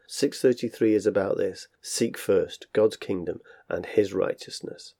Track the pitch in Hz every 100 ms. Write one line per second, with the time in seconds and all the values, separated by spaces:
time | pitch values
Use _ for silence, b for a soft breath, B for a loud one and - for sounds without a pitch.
0 | - - 147 - 131 123 120 - 113 107
1 | 101 98 98 - 98 90 - _ - -
2 | 117 - - 95 82 - - 110 107 -
3 | - 92 85 - b b - 87 90 -
4 | 98 92 92 - - - - - -